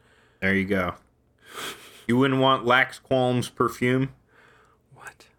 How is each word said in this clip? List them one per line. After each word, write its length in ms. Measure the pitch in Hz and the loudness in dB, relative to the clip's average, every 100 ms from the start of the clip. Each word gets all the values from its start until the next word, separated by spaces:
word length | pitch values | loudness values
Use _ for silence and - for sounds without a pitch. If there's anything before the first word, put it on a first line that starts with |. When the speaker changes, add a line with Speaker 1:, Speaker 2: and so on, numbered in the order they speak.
| _ _ _ _ | _ _ _ _
Speaker 1:
There 140 | 95 98 | 0 0
you 100 | 95 | 0
go. 300 | 95 87 - _ _ _ _ - - - - - - - | -2 -2 -8 _ _ _ _ -20 -14 -14 -14 -20 -10 -2
You 100 | 120 | 2
wouldn't 240 | 135 135 | 2 2
want 240 | 131 131 117 | 2 2 2
Lax 340 | 123 127 - | 2 2 -4
Qualm's 500 | - 131 127 123 113 | -4 0 0 0 -2
perfume? 600 | - 120 - 123 131 135 - _ _ _ _ _ _ _ | -2 -2 0 0 0 -2 -8 _ _ _ _ _ _ _
Speaker 2:
What? 320 | - - - - | -20 -20 -20 -20